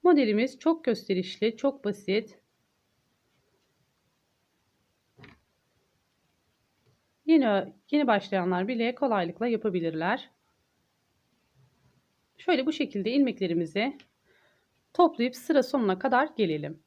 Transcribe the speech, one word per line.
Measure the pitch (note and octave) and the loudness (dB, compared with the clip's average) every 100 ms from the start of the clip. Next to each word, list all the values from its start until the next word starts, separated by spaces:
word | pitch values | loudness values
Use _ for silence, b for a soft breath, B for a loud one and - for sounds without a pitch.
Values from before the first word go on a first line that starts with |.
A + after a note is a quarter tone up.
Modelimiz | F4+ D#4 A#3 G#3 B3+ - | 6 4 4 2 0 -2
çok | D#4 E4 | -2 0
gösterişli, | - A3 - F3+ F#3 - G#3+ A3 | -2 -4 -2 -4 -4 -4 -4 0
çok | C#4 C#4 | -4 -2
basit. | G#3 G3+ - G3+ A3 - _ _ _ _ _ _ _ _ _ _ _ _ _ _ _ _ _ _ _ _ _ _ _ _ _ _ _ _ - _ _ _ _ _ _ _ _ _ _ _ _ _ _ _ _ _ _ _ - | -8 -8 -4 -4 -4 -20 _ _ _ _ _ _ _ _ _ _ _ _ _ _ _ _ _ _ _ _ _ _ _ _ _ _ _ _ -20 _ _ _ _ _ _ _ _ _ _ _ _ _ _ _ _ _ _ _ 2
Yeni, | D#4+ B3 G3+ - - _ | 4 4 0 -2 -14 _
yeni | D4 C#4 | 0 2
başlayanlar | G#3 G3+ G3 F3+ F3+ F#3+ | 0 0 -2 0 -2 -2
bile | B3 A#3 | -2 -4
kolaylıkla | A#3+ B3+ G#3 E3+ F3 A#3+ | -2 -2 0 -2 -4 -4
yapabilirler. | A3 A3 F3+ E3 D#3+ E3+ B3+ - _ _ _ _ _ _ _ _ _ _ _ _ C3 _ _ _ _ _ _ _ _ | -2 -2 -2 -4 -4 -4 -4 -8 _ _ _ _ _ _ _ _ _ _ _ _ _ _ _ _ _ _ _ _ _
Şöyle | - F4 C4 | -2 0 0
bu | |
şekilde | D#4 D4 G3+ G#3 | -2 -4 -4 -2
ilmeklerimizi | C4 C4 - F#3+ E3+ E3 G3 A#3+ - - _ _ _ _ _ _ _ _ | 2 0 0 -2 -2 -2 -2 -4 -6 -20 _ _ _ _ _ _ _ _
toplayıp | - F4 D#4+ A#3+ B3 | 2 2 2 -4 -4
sıra | - D4 | 0 0
sonuna | B3+ C#4 G#3+ F#3 | 2 0 0 0
kadar | F#3 B3 D4 - | 0 2 0 0
gelelim. | G3 D3+ D3 D#3+ | -2 -2 -6 -12